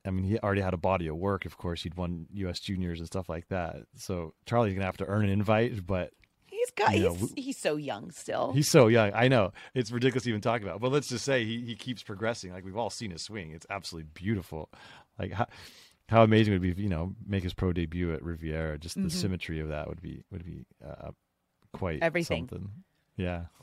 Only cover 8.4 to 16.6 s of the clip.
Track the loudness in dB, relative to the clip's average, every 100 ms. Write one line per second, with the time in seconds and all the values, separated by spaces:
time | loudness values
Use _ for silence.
8.4 | 2 2 8 10 10 8 6 6 6 6
9.4 | 4 -2 -8 -4 -2 2 2 2 0 0
10.4 | 0 0 -2 -2 0 0 0 -4 0 0
11.4 | 0 -4 -6 -8 -8 -8 -8 -4 -4 -4
12.4 | -8 -12 -8 -4 -4 -4 -8 -8 -10 -10
13.4 | -10 -12 -10 -8 -8 -10 -12 -6 -2 -2
14.4 | -2 -10 -10 -16 -20 -20 -16 -8 -6 -2
15.4 | -4 -6 -20 -20 -20 _ 4 8 10 8
16.4 | 6 4